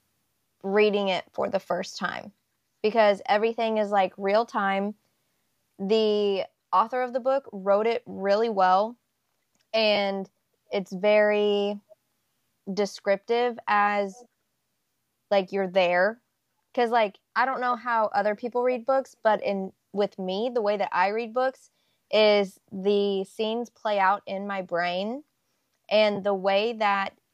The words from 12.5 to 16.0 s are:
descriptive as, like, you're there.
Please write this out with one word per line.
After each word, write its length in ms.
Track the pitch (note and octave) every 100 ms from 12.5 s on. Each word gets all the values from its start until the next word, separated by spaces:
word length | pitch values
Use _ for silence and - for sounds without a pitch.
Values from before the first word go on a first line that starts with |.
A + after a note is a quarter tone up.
| _ -
descriptive 840 | F#3+ G3 - G3+ G3 - A#3 B3 A#3 -
as, 560 | G#3 G#3 G#3 G3 F#3+ A#3+ _ _ _ _ _ _ _ _ _ _
like, 220 | G3+ F#3
you're 160 | G3+ F#3+
there. 520 | F#3+ F3 F3+